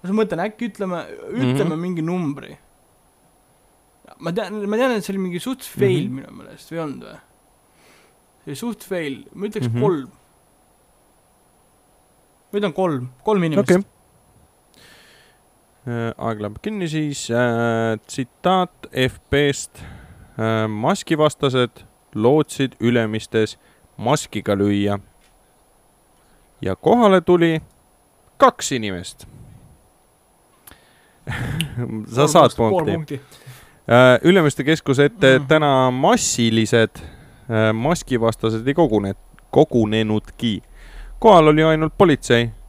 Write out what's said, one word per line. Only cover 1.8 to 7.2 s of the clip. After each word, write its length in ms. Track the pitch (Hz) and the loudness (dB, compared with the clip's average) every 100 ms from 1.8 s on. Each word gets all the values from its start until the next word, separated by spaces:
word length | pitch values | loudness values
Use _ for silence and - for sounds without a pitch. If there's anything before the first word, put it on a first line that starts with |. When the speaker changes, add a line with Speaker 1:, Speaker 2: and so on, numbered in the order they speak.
Speaker 1:
mingi 220 | 175 170 | -6 -6
numbri. 500 | 160 180 156 139 - - _ _ _ _ _ _ _ _ _ _ _ _ _ _ - - | -4 -4 -4 -8 -14 -20 _ _ _ _ _ _ _ _ _ _ _ _ _ _ -20 -12
Ma 160 | 160 | -8
tean, 220 | 180 190 214 202 | -6 -6 -8 -6
ma 100 | 214 | -2
tean, 160 | 262 | -2
et 120 | 226 | -2
see 80 | 180 | -6
oli 80 | 196 | -6
mingi 200 | 185 175 | -6 -6
suht 220 | 247 262 | -8 -10
fail 420 | - - - - 202 | -12 -2 0 0 -2
Speaker 2:
Mhm. 80 | |
Speaker 1:
minu 160 | 131 - | -8 -14
meelest, 380 | - - - - | -20 -20 -20 -14
või 60 | 165 | -10
olnud 220 | 156 127 | -10 -10
või? 160 | 120 - | -16 -20